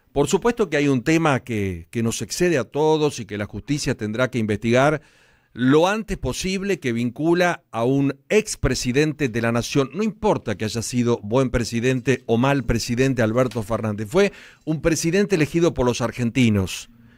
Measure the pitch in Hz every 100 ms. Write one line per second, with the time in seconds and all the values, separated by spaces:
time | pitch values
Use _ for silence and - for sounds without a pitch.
0 | _ 139 143 185 - 233 190 151 147 131
1 | 113 165 160 127 - 110 98 85 82 120
2 | 113 - 110 - 180 151 113 143 156 156
3 | 147 135 101 104 101 104 - 147 - 120
4 | 107 110 127 123 107 104 117 120 139 151
5 | - _ _ _ _ - 127 151 180 220
6 | 202 - 127 123 185 190 196 185 131 117
7 | 120 110 160 175 175 156 _ 113 120 139
8 | 139 - _ 208 214 - 135 123 123 123
9 | 156 - 135 113 117 117 110 143 131 156
10 | 220 - 214 135 - 98 110 117 104 123
11 | 120 117 101 123 131 123 110 117 123 131
12 | 117 123 - 113 131 139 113 117 - 117
13 | 135 123 110 120 127 120 101 110 110 104
14 | 107 175 196 - - - - 156 165 151
15 | 165 185 208 185 147 170 170 127 123 117
16 | 117 - 120 131 117 104 92 - - -
17 | -